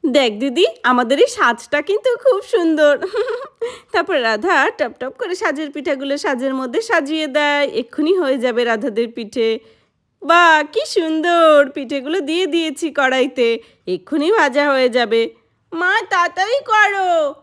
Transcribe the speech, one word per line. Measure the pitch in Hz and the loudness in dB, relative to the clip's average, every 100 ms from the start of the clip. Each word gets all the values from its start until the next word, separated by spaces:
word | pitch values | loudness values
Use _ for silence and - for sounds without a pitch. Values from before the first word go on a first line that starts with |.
দেখ | 320 254 247 | 2 2 2
দিদি, | 208 269 262 440 659 | -2 -4 0 0 0
আমাদের | 233 247 240 277 | 0 2 2 2
এই | 508 | 2
সাজটা | - 269 233 - 294 | 2 0 0 -2 -4
কিন্তু | 302 403 508 480 | -2 -2 0 0
খুব | 554 403 | 2 2
সুন্দর। | - 453 330 311 302 277 381 427 508 480 | 0 0 2 4 4 2 -2 -4 -4 -6
<laughs> | 539 _ 480 - _ | -10 _ -10 -10 _
তারপর | - 339 320 | -4 0 0
রাধা | 226 214 330 330 285 | 0 -2 0 2 2
টপ | 480 262 - | -2 -6 -6
টপ | 254 - | -12 -8
করে | 415 | -8
সাজের | 370 403 285 302 | -4 -4 -4 -6
পিঠাগুলো | 294 294 277 277 285 | -6 -4 -4 -4 -4
সাজের | 330 262 269 | -2 -2 -4
মধ্যে | 262 254 254 | -4 -4 -4
সাজিয়ে | 453 359 277 311 302 | 0 -2 0 -4 -2
দেয়, | 277 294 285 285 | 0 0 0 0
এক্ষুনি | - 247 - 311 381 | -2 -6 -4 0 0
হয়ে | 285 269 | 0 0
যাবে | 247 233 | 0 0
রাধাদের | 240 226 262 208 233 | 0 0 -2 -2 -4
পিঠে। | 233 214 254 226 220 _ _ _ _ _ _ | -4 -8 -2 -2 -2 _ _ _ _ _ _
বাহ, | 285 339 349 311 | 2 4 6 4
কি | 294 427 622 | 2 -4 -2
সুন্দর, | 427 320 320 339 339 320 294 285 | -2 0 0 2 4 6 6 4
পিঠেগুলো | 294 254 285 262 359 | -2 -6 -6 -4 -4
দিয়ে | 285 330 381 | -2 -2 0
দিয়েছি | 339 320 269 330 | -2 -4 -6 -6
কড়াইতে, | 277 262 262 254 262 233 226 - _ - | 0 0 2 -2 0 0 -2 -8 _ -8
এক্ষুনি | 180 - 302 302 | -8 -4 -2 0
ভাজা | 440 294 254 294 | 2 2 2 0
হয়ে | 269 254 | 2 2
যাবে। | 240 233 226 226 - _ _ _ | 0 0 0 -2 -6 _ _ _
মা, | 330 359 415 370 | -4 0 0 0
তাড়াতাড়ি | 381 349 349 392 539 539 | 0 0 -2 -2 -2 0
করো। | 427 415 403 370 339 294 294 | 2 2 2 0 2 0 -4